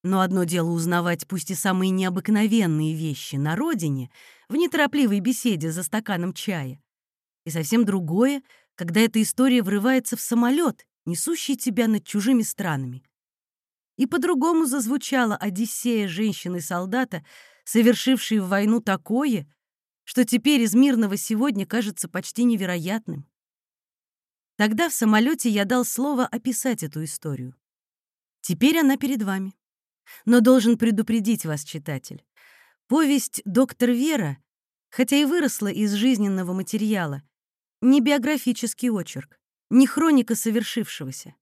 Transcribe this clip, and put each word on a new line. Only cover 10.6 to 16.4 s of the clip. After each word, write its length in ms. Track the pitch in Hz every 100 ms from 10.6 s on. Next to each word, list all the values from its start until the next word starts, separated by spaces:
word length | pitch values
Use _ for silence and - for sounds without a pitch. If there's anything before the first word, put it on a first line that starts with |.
| 320 - _ _
несущий 520 | - 170 - 339 - 262
тебя 320 | 254 208 226
над 160 | 208
чужими 380 | - 208 208 254
странами. 600 | 220 - 190 143 131 127 _ _ _ _ _ _ _ _ _ -
И 100 | 269
по-другому 600 | 339 294 294 320 320 302
зазвучала 680 | 277 220 285 - 269 226
одиссея 720 | 208 202 180 220 - 240 226 202
женщины-солдата, 1160 | 170 214 -